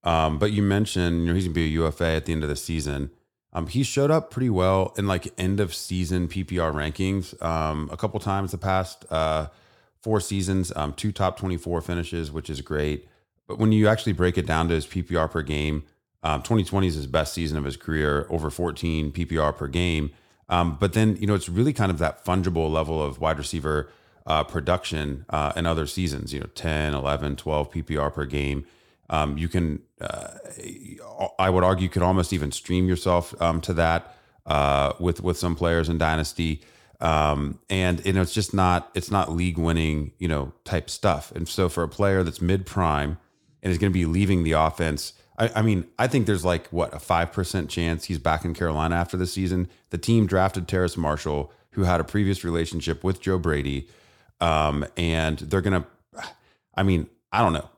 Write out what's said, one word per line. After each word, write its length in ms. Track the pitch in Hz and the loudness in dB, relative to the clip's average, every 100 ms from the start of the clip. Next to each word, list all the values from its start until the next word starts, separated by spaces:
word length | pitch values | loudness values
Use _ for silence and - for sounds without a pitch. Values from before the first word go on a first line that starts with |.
Um, 340 | 87 82 78 76 | 2 2 2 2
but 140 | 104 | 0
you 100 | 104 | 2
mentioned, 600 | 101 101 107 92 87 85 | 2 2 2 2 2 2
you 80 | 85 | 2
know, 40 | |
he's 120 | 87 90 | 2 0
gonna 100 | 80 | 0
be 80 | |
a 60 | 80 | 0
U 180 | 78 82 | 2 0
F 120 | 73 | 2
A 60 | 85 | 0
at 200 | 80 78 | 0 0
the 60 | |
end 120 | 80 | -2
of 60 | 76 | -2
the 60 | 71 | -4
season. 540 | - 80 73 71 71 _ _ _ _ | -4 -4 -2 -4 -6 _ _ _ _
Um, 120 | - 82 | -8 -4
he 160 | 113 | -2
showed 300 | 131 - 143 | 0 0 2
up 180 | 160 156 | 2 0
pretty 220 | - 127 | -2 0
well 420 | 95 92 95 95 - | 4 4 4 2 -2
in, 80 | 98 | -2
like, 260 | 90 - - | -2 -4 -2
end 240 | 92 101 | 0 2
of 140 | 98 | 0
season 540 | - - 90 85 90 85 | -2 -4 -4 0 0 -2
P 160 | 95 | -4
P 160 | 92 90 | -4 0
R 120 | 82 | 0
rankings, 720 | 73 76 76 92 98 90 - | 0 -4 -2 -2 -2 -4 -6
um, 480 | 82 82 78 76 73 | -2 0 -2 -2 -6
a 60 | 78 | -4
couple 220 | 107 107 | -4 -4
times 320 | - 98 95 | -2 -2 -2
the 80 | 90 | -4
past, 440 | 98 95 92 - - | 0 0 0 -8 -4
uh, 380 | 80 80 78 76 - _ _ _ _ | 0 2 0 -2 -10 _ _ _ _
four 180 | 110 107 | 0 0
seasons, 500 | - 98 92 95 87 - | 0 -2 0 0 0 -4
um, 180 | 73 | -4
two 180 | 71 107 | -4 -6
top 280 | 98 95 - | 0 -2 0
twenty-four 420 | 95 87 - 85 | -4 -4 -4 -4
finishes, 500 | 78 87 82 85 78 | -2 -4 -2 -6 -6
which 200 | 78 76 | -8 -8
is 100 | 71 | -10
great. 460 | 62 76 76 73 - _ _ _ _ | -4 -2 -2 -4 -8 _ _ _ _
But 100 | - | 0
when 140 | 110 | 4
you 160 | 107 107 | 6 4
actually 260 | 110 - | 4 0
break 240 | 85 90 87 | 2 2 2
it 80 | 80 | 0
down 220 | 80 82 | 0 2
to 80 | 82 | 0
his 100 | 73 | -2
P 160 | 92 | -6
P 140 | 82 85 | -2 0
R 120 | 80 | 0
per 140 | 85 | -2
game, 440 | 71 76 76 76 - _ _ _ | -4 -2 0 -2 -6 _ _ _
um, 220 | 80 73 | -4 -4
twenty 200 | - 110 | 2 2
twenty 220 | 92 95 95 | 2 2 2
is 80 | |
his 140 | 76 69 | 0 0
best 260 | 78 76 | 0 0
season 240 | - 80 76 | -2 -2 -2
of 60 | |
his 140 | 69 67 | -4 -6
career, 500 | - 78 73 73 - | -4 0 2 0 -2
over 220 | 82 78 | -4 -4
fourteen 600 | 73 87 - 85 80 76 | -2 -4 -2 -2 -2 -2
P 140 | 76 82 | -4 -2
P 140 | 80 | 0
R 120 | 76 | 0
per 140 | 73 71 | 0 -4
game. 460 | 80 90 80 73 - _ _ _ | 0 0 0 -2 -8 _ _ _
Um, 260 | 87 87 73 | 0 2 0
but 140 | 98 | 0
then, 220 | 110 110 95 | 4 2 2
you 100 | 104 | 0
know, 80 | 101 | 0
it's 120 | - | 0
really 260 | 87 135 | 0 0
kind 180 | 123 98 | 2 0
of 80 | 78 | 2
that 260 | 80 - - | -2 -2 -2
fungible 460 | 92 90 82 80 | 0 2 0 0
level 320 | 78 78 80 | 0 0 -2
of 180 | 73 67 | -2 -2
wide 160 | 78 76 | -2 -2
receiver, 540 | 71 82 73 73 71 - _ _ - | -4 -4 -2 -2 -2 -14 _ _ -2
uh, 180 | 78 | 0
production, 800 | 76 85 69 90 - 78 73 67 - | 0 -4 0 -2 -2 -4 -4 -6 -4
uh, 240 | 76 73 - | -2 -2 0
in 120 | 85 | 0
other 180 | 80 73 | 0 -2
seasons, 480 | - 90 71 73 | -2 -2 -4 -6
you 60 | 73 | -8
know, 80 | - - | -10 -6
ten, 400 | 82 78 76 71 | -4 0 0 -2
eleven, 400 | 69 71 73 69 | -2 -2 -2 -4
twelve 340 | - 76 71 | -2 -2 -2
P 140 | 82 | -6
P 140 | 76 76 | -4 -2
R 120 | 71 | -2
per 160 | 78 69 | -2 -4
game. 400 | 71 71 71 69 _ _ _ _ | -2 -2 -4 -8 _ _ _ _
Um, 260 | 80 73 71 | -2 0 -2
you 100 | 85 | -2
can, 360 | 92 82 73 _ _ | 0 0 -4 _ _
uh, 280 | - - - - - - - - - - - - 92 - | -10 -8 -12 -16 -18 -16 -16 -16 -16 -18 -16 -8 -6 0
I 140 | 92 | 4
would 120 | 92 | 6
argue 200 | 90 92 | 4 4
you 60 | 92 | 0
could 120 | - | 2
almost 320 | 90 95 82 | 4 4 2
even 180 | 92 71 | -2 -2
stream 360 | - - 90 92 | -6 -2 2 2
yourself, 520 | 90 92 87 82 - | 2 2 0 0 -2
um, 220 | 85 82 | 0 0
to 140 | 80 82 | -2 2
that, 400 | 82 82 - - _ _ - | 2 2 -2 -20 _ _ -2
uh, 460 | 73 71 71 69 - | 2 4 4 2 0
with, 220 | 87 82 | -2 0
with 160 | 90 85 | -2 -2
some 180 | 87 80 | -2 0
players 320 | 85 85 80 | 2 2 2
in 120 | 82 | 2
Dynasty. 640 | 80 80 76 - 82 73 - - _ _ | 2 2 -2 -2 -2 -2 -8 -20 _ _
Um, 600 | 82 78 76 73 71 - _ | 0 4 4 2 -2 -6 _
and, 340 | 95 90 87 | 0 2 0
you 100 | 98 | 2
know, 100 | 95 | 2
it's 100 | 87 | 2
just 180 | - 98 | 0 -2
not, 380 | 101 92 87 - 95 | 2 4 2 0 -8
it's 160 | - | -2
not 200 | 98 85 | 0 0
league 280 | 82 90 85 | 0 -2 0
winning, 540 | 82 82 80 76 73 _ | 2 2 2 0 -4 _
you 100 | 87 | -2
know, 260 | 76 67 - | -2 -4 -10
type 260 | - 85 - | -4 -4 -4
stuff. 420 | - 104 73 - | -2 0 0 -4
And 160 | - 82 | -8 -6
so 220 | - 90 | 0 0
for 140 | 85 | 0
a 40 | 82 | -4
player 360 | - 101 95 | 0 2 2
that's 180 | 85 - | 0 0
mid 240 | 87 95 92 | 0 0 -2
prime 540 | 98 85 73 73 80 _ _ _ _ | 0 0 2 -2 -6 _ _ _ _
and 100 | 95 | -2
is 60 | 87 | 2
gonna 140 | 101 | 2
be 140 | 92 82 | 2 2
leaving 360 | 85 101 92 | 2 4 4
the 120 | 80 | 4
offense, 600 | 78 78 - 82 73 - - _ - | 4 4 2 -2 -2 -6 -14 _ -2
I, 120 | 113 110 | 0 2
I 60 | |
mean, 260 | 110 95 85 - | 2 2 -2 0
I 100 | 123 | 2
think 180 | 127 104 | 2 2
there's, 180 | 98 | 2
like, 240 | 90 85 - | 2 0 -2
what, 260 | 85 82 | -4 -2
a 60 | 73 | -4
five 320 | - 85 82 | 0 2 2
percent 380 | - 90 95 73 | -2 -2 -2 -2
chance 360 | - 82 82 - | -2 0 0 -2
he's 140 | 85 | -2
back 240 | 80 78 | 0 0
in 100 | 85 | -2
Carolina 420 | 80 85 78 80 85 | -2 -2 0 0 0
after 200 | 87 92 | 0 -2
the 100 | 90 | -2
season. 440 | - 92 90 90 - _ | -2 0 0 -2 -8 _
The 80 | 87 | -6
team 300 | - 113 101 | 2 4 4
drafted 400 | 95 95 95 85 | 4 4 0 -2
Terrace 300 | 95 90 - | 0 0 0
Marshall, 540 | 78 76 78 73 71 _ _ | 0 0 -2 -2 -4 _ _
who 120 | - | 0
had 180 | 92 87 | 2 2
a 20 | |
previous 400 | 80 104 98 95 | 2 0 2 0
relationship 600 | 85 82 80 85 82 80 | 0 -2 -2 -4 -4 -2
with 180 | 92 92 | -2 -2
Joe 180 | - 92 | 0 0
Brady. 480 | 85 73 69 69 64 - _ _ _ _ | 2 0 0 -4 -8 -20 _ _ _ _
Um, 440 | 85 78 76 73 73 - | 2 4 2 0 -2 -2
and 420 | 85 80 80 76 | 0 2 0 -2
they're 220 | 76 95 | -2 0
gonna, 260 | 92 90 - _ _ - - - _ _ _ - | 2 0 -2 _ _ -16 -16 -18 _ _ _ 0
I 80 | |
mean, 260 | 95 90 - _ _ | 2 2 0 _ _
I 80 | 101 | 2
don't 140 | 107 | 4
know. 160 | 78 - | 2 -6